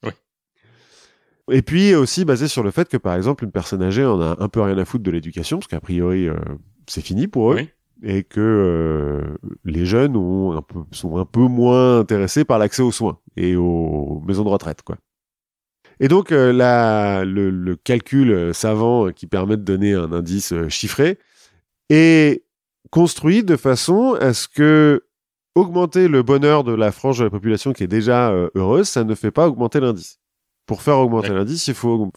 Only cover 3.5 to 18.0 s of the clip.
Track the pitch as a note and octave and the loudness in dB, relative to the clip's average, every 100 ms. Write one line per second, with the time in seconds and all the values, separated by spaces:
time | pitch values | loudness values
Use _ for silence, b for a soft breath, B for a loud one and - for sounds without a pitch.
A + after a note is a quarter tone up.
3.5 | F#2+ F2 G2 F#2 G#2 C3+ G2 E2 E2+ G2+ | -8 -6 -4 -2 0 0 0 0 0 0
4.5 | A2+ G2+ F#2+ F#2 B2+ F#2+ E2+ E2 F2 E2 | 0 0 0 -2 -4 -2 -4 -6 -8 -6
5.5 | E3+ - D#2+ - F2 F2 F#2 F2 D#2 D2+ | -6 -6 -10 -4 -2 0 0 -2 -4 -10
6.5 | D2 _ _ - - - F#2+ F#3+ C3 A2+ | -14 _ _ -14 -12 -6 -4 -4 0 2
7.5 | F3 D#3 _ _ _ G#2+ G2 F#2+ - A2 | 0 -4 _ _ _ -6 -6 -4 -2 0
8.5 | G#2+ F#2+ E2 D#2+ D#2 D2 D2 D2 D2+ - | 2 2 0 -2 -2 -4 -6 -8 -12 -16
9.5 | - - D#2+ F2+ A2 C#3+ A#2+ F2+ F#2+ F#2+ | -14 -8 -4 0 0 0 0 -2 -2 -2
10.5 | D#2+ D#2 F2 D#2 - F2+ E2 F#2 A#2+ B2 | -4 -8 -14 -14 -12 -8 -6 -2 2 2
11.5 | B2 B2 B2+ B2+ A#2+ G2+ G#2 F#2+ D3 D3+ | 4 4 4 4 4 2 -2 -2 0 0
12.5 | A#2 G#2 - B2+ - G#2+ D#2 _ - F2+ | 2 0 0 -2 -2 -6 -6 _ -6 -2
13.5 | F2+ F2 E2+ D#2+ D2+ C#2+ D2+ E2 F#2+ G#2 | 0 0 0 -2 -4 -6 -8 -4 -2 0
14.5 | G2 E2 D2+ - - _ _ _ _ _ | -2 -4 -12 -12 -16 _ _ _ _ _
15.5 | _ _ _ _ b C3+ F#3 G3 D3+ B2+ | _ _ _ _ b 2 2 2 2 4
16.5 | B2 B2 A#2+ A2+ G#2+ G#2 G2 F#2+ G2 G2 | 4 4 4 2 2 0 -2 -2 -2 -2
17.5 | F#2 F2+ F2 - B2 | -2 -4 -6 -2 -4